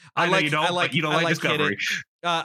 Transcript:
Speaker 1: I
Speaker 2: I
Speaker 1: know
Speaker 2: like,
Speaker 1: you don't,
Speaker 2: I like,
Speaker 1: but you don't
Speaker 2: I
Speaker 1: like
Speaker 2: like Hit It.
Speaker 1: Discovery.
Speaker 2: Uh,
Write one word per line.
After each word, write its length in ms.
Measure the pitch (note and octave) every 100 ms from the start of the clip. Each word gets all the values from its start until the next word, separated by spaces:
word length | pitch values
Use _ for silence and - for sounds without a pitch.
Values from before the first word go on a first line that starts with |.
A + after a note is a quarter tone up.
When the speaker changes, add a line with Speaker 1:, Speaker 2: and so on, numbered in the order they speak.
| - -
Speaker 1:
I 80 |
Speaker 2:
I 20 | E3+
Speaker 1:
know 60 |
Speaker 2:
like, 100 | F#3+
Speaker 1:
you 60 | D3+
don't, 160 | D3+ E3+
Speaker 2:
I 40 |
like, 180 | F3+ E3+
Speaker 1:
but 60 | C#3+
you 60 |
don't 80 | D3+
Speaker 2:
I 20 | D#3+
Speaker 1:
like 20 | E3
Speaker 2:
like 260 | E3 D3
Hit 100 | D3+
It. 160 | D3 -
Speaker 1:
Discovery. 0 | - - - _
Speaker 2:
Uh, 200 | F3 E3